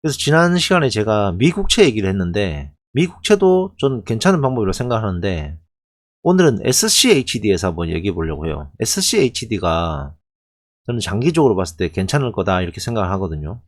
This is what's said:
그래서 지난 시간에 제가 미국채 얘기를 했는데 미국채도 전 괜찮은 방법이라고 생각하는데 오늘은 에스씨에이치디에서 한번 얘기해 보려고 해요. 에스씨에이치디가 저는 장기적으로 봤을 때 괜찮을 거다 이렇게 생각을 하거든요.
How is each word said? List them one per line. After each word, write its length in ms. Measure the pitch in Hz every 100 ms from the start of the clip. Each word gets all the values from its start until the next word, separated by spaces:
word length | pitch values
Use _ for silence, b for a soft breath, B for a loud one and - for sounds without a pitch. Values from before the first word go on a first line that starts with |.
그래서 160 | 156 139
지난 400 | - 156 175 180
시간에 320 | - 180 139
제가 440 | 107 107 107 101
미국채 520 | 90 139 175 196 -
얘기를 240 | 180 107 95
했는데 640 | 98 87 98 98 73 71 _ _
미국채도 840 | 131 175 - - 208 190 185 190 _
전 260 | 139 127
괜찮은 360 | - 113 180 185
방법이라고 320 | 131 127 98
생각하는데 880 | 98 123 113 107 90 98 87 73 80 _ _ _ _ _ _
오늘은 420 | 156 185 165 110
에스씨에이치디에서 1040 | - 127 220 - 254 170 127 120 104 90 92
한번 200 | 82 82
얘기해 260 | 80 98
보려고 320 | 85 80 76 80
해요. 240 | 76 73 -
에스씨에이치디가 1400 | 113 - - 226 131 - 113 104 90 82 85 76 69 - _ _ _ _ _ _ -
저는 140 | 120
장기적으로 560 | - 101 139 165 139 95
봤을 220 | 90 -
때 120 | 87
괜찮을 400 | - 95 143 127
거다 320 | 101 92 92
이렇게 180 | 90 92
생각을 300 | 107 117 90
하거든요. 480 | 95 95 78 73 117